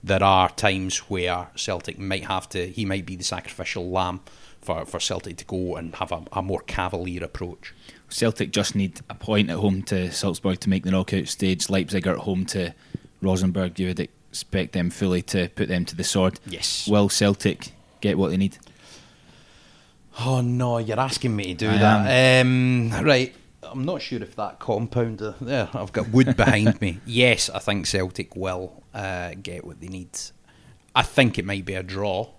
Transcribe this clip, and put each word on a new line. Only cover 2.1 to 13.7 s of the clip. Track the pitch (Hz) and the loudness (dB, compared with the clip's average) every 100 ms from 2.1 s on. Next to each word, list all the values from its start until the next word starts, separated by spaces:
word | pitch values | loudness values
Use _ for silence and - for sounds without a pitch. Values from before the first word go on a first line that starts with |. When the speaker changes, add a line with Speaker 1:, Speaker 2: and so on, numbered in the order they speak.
| 95 90 | -6 -2
Speaker 1:
have | 92 - | -4 -4
to, | 95 90 | -6 -6
he | 92 101 | -4 -2
might | 95 87 | -2 -4
be | 92 | -6
the | |
sacrificial | 87 90 - - 90 - 90 | -6 -6 -10 -10 -8 -6 -2
lamb | 92 90 92 - - - - | -2 -2 -4 -12 -20 -20 -16
for, | - 82 80 | -6 -6 -6
for | 87 | -6
Celtic | - 90 95 82 | -4 -4 -8 -14
to | - | -8
go | 95 90 85 | -6 -4 -6
and | 82 - | -10 -8
have | 92 | -6
a, | 82 80 | -6 -6
a | - | -6
more | 92 95 | -2 -4
cavalier | - - 92 92 90 87 | -4 -4 -4 -4 -6 -6
approach. | 85 - 90 - - - - - - | -8 -8 -10 -12 -18 -20 -20 -20 -10
Speaker 2:
Celtic | - 117 - 101 | 0 0 0 -2
just | - 101 | 0 0
need | 104 95 - - | 0 0 -4 -16
a | |
point | - - 104 104 | -12 0 2 2
at | 82 | 2
home | 101 95 | 2 0
to | 98 95 90 | 0 -2 -2
Salzburg | - 98 85 98 92 | -2 -4 -2 -2 0
to | - | 2
make | 92 | 0
the | 92 | 2
knockout | 95 92 95 - | 0 2 -2 -2
stage. | - 95 92 - | -2 0 0 0
Leipzig | 98 85 98 90 | 0 0 -2 0
are | |
at | 78 | -2
home | - 95 92 | -2 -2 -2
to | 101 85 - - - - _ | -2 -4 -8 -18 -18 -18 _
Rosenborg. | 95 92 92 90 90 | 0 2 2 0 -4